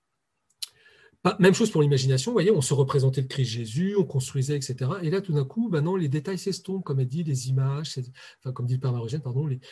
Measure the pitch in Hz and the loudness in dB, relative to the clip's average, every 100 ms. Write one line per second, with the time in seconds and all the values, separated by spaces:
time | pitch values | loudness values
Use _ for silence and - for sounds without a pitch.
0 | _ _ _ _ _ _ - _ _ _ | _ _ _ _ _ _ -16 _ _ _
1 | _ _ 185 - 190 - 226 160 147 139 | _ _ -2 6 6 6 4 4 4 4
2 | 131 131 226 240 175 196 135 135 131 143 | 4 2 2 2 4 2 2 2 2 4
3 | 131 131 131 - 120 117 113 123 190 202 | 2 2 -2 -2 -2 -2 -6 -2 0 2
4 | 156 135 131 139 131 147 135 127 131 190 | 0 0 -2 -2 -2 -2 -4 -4 -4 -2
5 | 165 190 196 147 135 - 233 165 156 190 | -2 -2 0 0 0 -2 0 0 0 0
6 | 151 147 147 185 - 175 - 190 180 135 | 0 -2 -2 -4 -4 -6 -6 -6 -2 -2
7 | 127 147 160 127 127 131 135 143 156 - | -2 -2 -2 -2 -2 0 0 -2 -6 -8
8 | 123 - - - 131 127 123 127 131 120 | -10 -14 -20 -14 -10 -6 -4 -2 -2 -4
9 | 117 151 127 123 151 127 - | -4 -6 -4 -4 -4 -6 -10